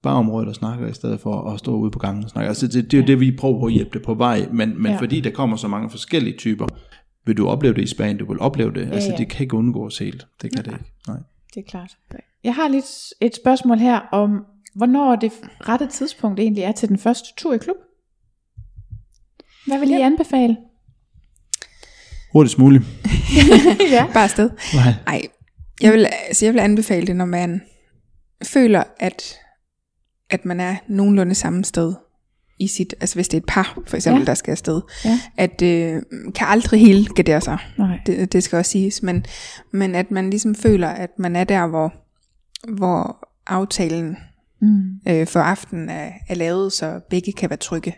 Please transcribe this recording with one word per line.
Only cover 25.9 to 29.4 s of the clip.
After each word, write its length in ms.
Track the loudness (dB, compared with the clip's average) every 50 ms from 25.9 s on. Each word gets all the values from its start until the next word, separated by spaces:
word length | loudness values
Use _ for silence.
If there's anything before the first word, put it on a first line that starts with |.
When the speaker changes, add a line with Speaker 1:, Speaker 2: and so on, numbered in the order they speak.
Speaker 3:
vil, 140 | 8 8 6 4 2 -4 -8 -4
altså, 160 | -2 2 2
jeg 100 | 2 4
vil 60 | 4
anbefale 460 | 4 4 2 2 2 0 -2 -2 0
det, 100 | -2 -2
når 80 | -2 -2
man 360 | -2 -2 -2 -2 -2 -4 -6 -8 _ _ _ _ _ _ _ _ _ _ _ _ _ _ _ -16
føler, 380 | 0 2 4 6 6 4 4 2 -2 _ -6
at, 340 | -6 -6 -6 -8 -18 -18 -18 -20